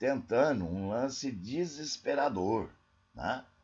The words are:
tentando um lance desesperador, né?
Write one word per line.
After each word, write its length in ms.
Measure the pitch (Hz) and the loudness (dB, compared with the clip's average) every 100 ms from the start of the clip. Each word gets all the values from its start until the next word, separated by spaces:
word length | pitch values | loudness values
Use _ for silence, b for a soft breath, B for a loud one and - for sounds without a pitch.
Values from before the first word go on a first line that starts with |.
tentando 640 | 127 135 - 117 151 127 85 | 0 0 2 4 6 4 0
um 240 | 95 95 | -2 -2
lance 420 | 110 135 135 139 | 0 -2 -2 -6
desesperador, 1400 | 107 95 147 175 147 151 - - 139 143 101 92 110 87 - _ _ _ - | -6 -4 -4 -4 -4 -8 -6 -2 2 2 2 2 0 -2 -10 _ _ _ -6
né? 300 | 80 120 - _ | -4 -4 -6 _